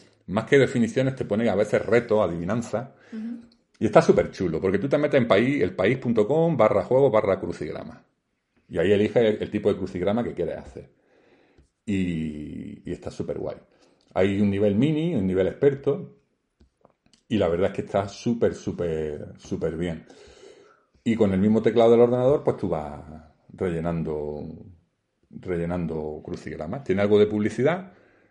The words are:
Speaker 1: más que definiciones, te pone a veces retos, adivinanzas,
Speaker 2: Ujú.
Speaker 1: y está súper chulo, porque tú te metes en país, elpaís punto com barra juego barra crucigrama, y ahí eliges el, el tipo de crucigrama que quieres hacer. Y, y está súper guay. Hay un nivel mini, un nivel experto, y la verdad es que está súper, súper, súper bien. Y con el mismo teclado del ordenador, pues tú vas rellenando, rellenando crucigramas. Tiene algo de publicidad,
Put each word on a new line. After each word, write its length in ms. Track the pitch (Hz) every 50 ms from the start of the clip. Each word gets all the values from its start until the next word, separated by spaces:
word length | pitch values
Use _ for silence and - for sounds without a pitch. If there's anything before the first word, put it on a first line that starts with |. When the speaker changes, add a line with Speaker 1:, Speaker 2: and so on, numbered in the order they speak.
| - _ _ _ _
Speaker 1:
más 180 | - 87 107 113
que 140 | - 143 139
definiciones, 560 | 131 - - 123 113 110 - 131 127 127 127
te 100 | - -
pone 240 | - 101 107 117 113
a 60 | 95
veces 300 | 95 107 - - 107 -
retos, 400 | - 104 120 120 - 107 107 104
adivinanzas, 600 | 87 85 85 85 90 104 120 110 - - 107 127 135 - _ _ - -
Speaker 2:
Ujú. 280 | 220 220 233 240 233 - - _ _ _ _ _ -
Speaker 1:
y 80 | -
está 160 | 107 - 165 156
súper 280 | - 123 101 85 80 -
chulo, 280 | - 95 87 80 78
porque 180 | - 95 95 98
tú 100 | - 139
te 100 | 147 147
metes 220 | 147 147 139 139
en 80 | 117 117
país, 340 | 95 98 117 131 143 139 -
elpaís 360 | - - - - 104 131 131
punto 280 | - 123 117 110 104
com 300 | 104 143 160 165 170 165
barra 260 | 127 107 107 101 98 90
juego 280 | - 123 131 143 131
barra 280 | 107 110 104 101 95 90
crucigrama, 640 | - 87 85 - - 76 - - - - - - _ _ _ _ _ _ _ _ _ _ _ _ _ -
y 100 | - 87
ahí 120 | 82 92
eliges 260 | 104 101 107 104 - 127 117
el, 200 | 110 104 - 90
el 80 | -
tipo 200 | - 104 101 107
de 60 | 98 -
crucigrama 460 | 98 90 - 92 90 98 104 120 117
que 100 | 87 -
quieres 240 | - 85 78 71 69
hacer. 320 | - - - - - - _ _ _ _ _ _ _ _ _ _ _ _ _ _ _ _ _ _ _
Y, 1040 | - 101 98 92 90 85 80 78 78 76 76 76 76 76 78 73 71 - - - -
y 40 | 85
está 180 | - - -
súper 280 | - - - - - -
guay. 180 | - 69 - - - _ _ _ _ _ _ _ _ _ -
Hay 260 | - 95 101 98 98
un 100 | 104 101
nivel 260 | 98 98 104 104 98
mini, 380 | 104 131 156 160 151 160 170 175
un 120 | 120 92
nivel 220 | 92 92 92 95 90
experto, 680 | - - - 143 139 - - 139 143 - - - - _ _ _ _ _ _ _ _ _ _ _ _ _ _ _ _ _ _ _ _ _ _ -
y 100 | 120 101
la 100 | 98 85
verdad 220 | 82 85 95 98
es 20 | 190
que 80 | - -
está 260 | - - 101 98 101
súper, 460 | - - - 120 120 117 - 95 82
súper, 800 | - - - 87 92 87 85 80 80 78 78 76 73 - - - -
súper 380 | - - - 87 - 85 82
bien. 280 | 82 87 87 80 80 - - - - - - - - - - - - - _ _ _ _ _ _ _ -
Y 140 | 120 113
con 160 | - 110 98 95
el 80 | 92
mismo 220 | 98 107 110 110 110
teclado 280 | 117 107 117 113 117
del 100 | 117 117
ordenador, 440 | 120 120 120 123 127 131 143 151 -
pues 120 | - -
tú 120 | - - 92
vas 340 | 85 78 76 73 73 76 76 78 78 78 78 - _ _ _ - -
rellenando, 920 | - 95 92 85 82 80 85 85 85 80 80 78 76 73 73 76 76 78 80 78 80 - - 92 _ _ _ _ _ _ _ _ _ _ _
rellenando 920 | - - - 95 90 85 85 85 90 90 87 80 80 80 76 76 76 76 -
crucigramas. 600 | - 85 - - - 73 80 78 80 104 139 139
Tiene 180 | - 92 98 101
algo 160 | 104 104 104
de 80 | 104
publicidad, 680 | 104 107 107 104 104 - - 123 147 175 185 190 - - _ _ _ _ _ _ _